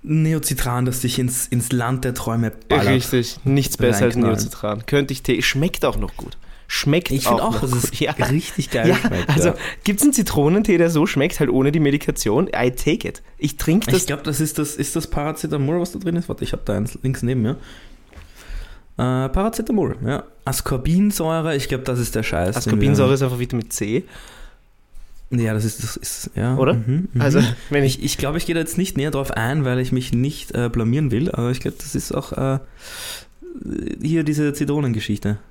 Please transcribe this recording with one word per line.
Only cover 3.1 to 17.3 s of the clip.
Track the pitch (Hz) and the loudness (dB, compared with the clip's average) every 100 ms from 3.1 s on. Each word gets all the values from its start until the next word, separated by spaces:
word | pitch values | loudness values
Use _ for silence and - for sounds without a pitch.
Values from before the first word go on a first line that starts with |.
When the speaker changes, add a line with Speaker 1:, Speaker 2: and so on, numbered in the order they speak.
| 127 117 - | 0 0 -2
Speaker 2:
nichts | 131 139 135 - | 2 2 2 2
besser | 123 104 123 | 2 4 2
als | 120 | 4
Speaker 1:
reinknallen. | 117 107 | 2 2
Speaker 2:
Neocitran. | 107 - 104 104 - | -2 -4 -6 -4 0
Könnte | 143 139 | 0 0
ich | 135 | -2
Tee, | - 117 | 0 2
schmeckt | - 135 165 - 143 | 2 0 0 0 0
auch | 110 | 0
noch | 98 - | -4 -6
gut. | - - - - - | -12 -14 -16 -18 -8
Schmeckt | - - 156 - | -2 2 2 2
Speaker 1:
Ich | 135 123 | -2 2
find | 117 | 2
Speaker 2:
auch | 110 | 2
Speaker 1:
auch, | 113 | 0
Speaker 2:
noch | 131 | 0
Speaker 1:
dass | 123 | 0
es | 123 | -2
Speaker 2:
gut. | - | -2
<laughs> | |
Ja. | 151 | -2
Speaker 1:
richtig | 147 120 147 - - - | 0 0 0 0 -6 -2
geil | 131 110 | 2 2
Speaker 2:
Ja, | - | 2
Speaker 1:
schmeckt, | - 90 87 | 2 0 2
Speaker 2:
also, | 147 175 | 4 4
Speaker 1:
ja. | - - - | 0 -8 -4
Speaker 2:
gibt's | - 202 | -2 4
einen | 294 | 4
Zitronentee, | 277 190 - 143 190 214 175 | 4 2 2 4 4 4 4
der | 170 | 4
so | 160 196 | 4 2
schmeckt, | - 147 - | 2 0 2
halt | 147 | 2
ohne | 131 135 | 4 4
die | 160 | 4
Medikation? | 143 143 - - 110 113 190 | 4 2 0 -2 2 2 2
I | - 123 | 2 0
take | 127 - - - | 2 0 0 -4
it. | - - - | -10 -18 -6
Ich | 151 - | -6 -2
trink | - 175 220 | 2 2 4
das | 190 | 0
Speaker 1:
Ich | 165 | 0
glaub, | 143 | -4
das | - 135 | -4 -2
ist | 156 156 | -2 -2
das, | 147 - | -4 -4
ist | - 165 | -4 -4
das | 156 | -2
Paracetamol, | - 147 156 156 147 139 170 | -2 -2 -4 -4 -2 0 0
was | 175 | -2
da | - | -4
drin | 185 170 | -4 -4
ist? | - | -4
Warte, | - - | -6 -4
ich | |
hab | - - | -4 -2
da | 98 | -2
eins | 110 - | -2 -4
links | 131 131 | -4 -2
neben | 120 | 0